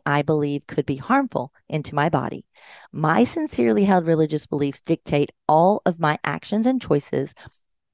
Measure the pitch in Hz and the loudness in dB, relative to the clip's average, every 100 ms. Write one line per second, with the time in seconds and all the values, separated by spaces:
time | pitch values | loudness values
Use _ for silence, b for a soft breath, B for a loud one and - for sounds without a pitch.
0 | - 143 147 156 147 143 - - 143 135 | 0 0 2 0 0 -4 -6 -6 -4 -4
1 | - 269 269 - 127 _ - 156 147 147 | 0 0 0 -4 -8 _ -8 -6 -4 -2
2 | 151 151 - - - B B B B - | 0 0 -2 -8 -16 B B B B -2
3 | 156 165 240 - 302 - 233 214 196 185 | 2 2 2 0 -4 0 2 4 4 4
4 | 160 160 156 151 - 147 143 - - 165 | 4 2 2 -2 -4 -4 -4 -4 -4 -4
5 | - 147 143 - - 156 175 208 - 170 | 0 -2 -2 -4 -2 2 4 2 -2 -2
6 | 160 151 - 156 - 208 226 262 - 147 | -2 -2 -4 -6 -4 -2 0 0 0 -2
7 | - 135 139 - B B _ _ _ | 0 -4 -4 -8 B B _ _ _